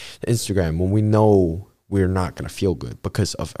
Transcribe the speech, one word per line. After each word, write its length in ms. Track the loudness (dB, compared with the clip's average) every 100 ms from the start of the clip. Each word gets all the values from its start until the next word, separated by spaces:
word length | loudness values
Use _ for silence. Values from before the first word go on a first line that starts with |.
| -18 -10 -4
Instagram, 520 | -2 0 0 0 0
when 120 | 0
we 100 | 2
know 680 | 2 4 6 6 4 -2 -10 _ -4
we're 200 | 0 2
not 260 | 0 -2
gonna 140 | -6 -12
feel 260 | -4 -2
good 260 | -2 -8 -10
because 320 | -6 -2 -4
of 200 | -4 -10 -4